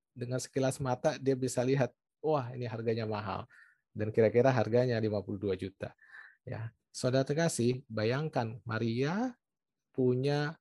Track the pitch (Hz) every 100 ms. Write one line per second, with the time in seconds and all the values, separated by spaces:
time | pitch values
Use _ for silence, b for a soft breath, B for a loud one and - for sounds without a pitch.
0 | _ - 123 127 - 143 131 - 135 127
1 | 156 135 135 131 131 127 123 139 120 -
2 | _ _ 151 151 120 127 120 117 117 113
3 | 110 104 101 82 - b b b _ 110
4 | 107 107 110 113 131 127 110 120 127 113
5 | 110 104 101 101 101 92 95 - - -
6 | B B B B - 107 113 - _ -
7 | 127 127 131 147 165 - 120 127 - 110
8 | 110 131 156 139 117 117 120 110 117 117
9 | 139 190 254 - _ _ _ _ _ -
10 | 127 123 135 147 147 165